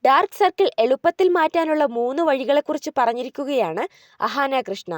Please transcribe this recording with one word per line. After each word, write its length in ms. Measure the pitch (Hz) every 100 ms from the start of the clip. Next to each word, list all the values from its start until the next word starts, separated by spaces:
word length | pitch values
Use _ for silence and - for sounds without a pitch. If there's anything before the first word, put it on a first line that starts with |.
| 254
ഡാർക്ക് 340 | 277 392 -
സർക്കിൾ 280 | 415 - 392 -
എളുപ്പത്തിൽ 500 | 233 269 339 - 370
മാറ്റാനുള്ള 560 | 349 311 339 320 302 285 233
മൂന്ന് 260 | 240 277
വഴികളെക്കുറിച്ച് 680 | 330 269 247 285 - 311 - 277
പറഞ്ഞിരിക്കുകയാണ് 880 | 233 240 254 - 277 269 180 165 339 _ _ _ 226
അഹാന 320 | 240 277 269 214
കൃഷ്ണ. 240 | 196 -